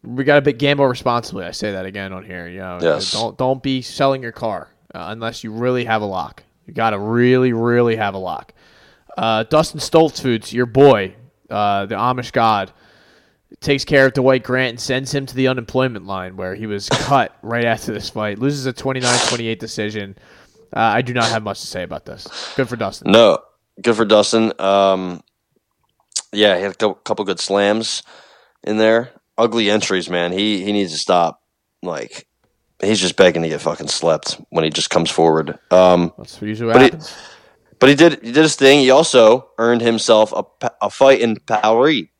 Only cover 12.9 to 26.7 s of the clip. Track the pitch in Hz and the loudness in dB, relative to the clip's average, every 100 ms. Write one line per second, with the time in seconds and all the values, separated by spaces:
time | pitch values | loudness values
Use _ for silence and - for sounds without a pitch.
12.9 | _ _ _ _ _ _ - - 139 - | _ _ _ _ _ _ -12 -4 -4 0
13.9 | 147 135 135 131 131 127 127 127 120 - | 2 2 2 2 0 0 -4 -4 -6 -6
14.9 | 131 135 143 135 127 131 127 110 127 131 | -4 -4 -6 -6 -2 -2 -2 -4 -2 -2
15.9 | 110 92 95 92 95 92 98 110 101 - | -4 -10 -10 -10 -10 -10 -8 -8 -8 -4
16.9 | - - 139 113 _ - 117 117 110 - | -6 0 0 0 _ -8 -2 -2 -2 -6
17.9 | 104 - 113 107 101 135 143 131 123 135 | -10 -10 -8 -8 -4 -4 -4 -8 -6 -6
18.9 | 131 123 123 - 120 113 113 110 - 107 | -4 -2 0 -2 -4 -6 -6 -8 -6 -6
19.9 | 107 101 95 _ _ _ _ _ - 113 | -6 -12 -16 _ _ _ _ _ -2 0
20.9 | 107 127 123 113 113 107 98 - 95 87 | 0 -2 -2 -2 -2 -6 -10 -10 -10 -10
21.9 | - - - - - - - 127 120 104 | -12 -14 -18 -16 -16 -10 -4 -4 -4 -6
22.9 | - - 107 110 80 _ _ _ - 117 | -6 2 6 6 4 _ _ _ -6 -2
23.9 | 110 107 104 104 113 110 - 95 98 98 | 0 4 4 4 0 0 -2 0 2 2
24.9 | 95 92 85 _ _ _ _ _ _ _ | 2 -4 -10 _ _ _ _ _ _ _
25.9 | _ _ - - 104 104 90 98 | _ _ -12 -8 0 2 2 -4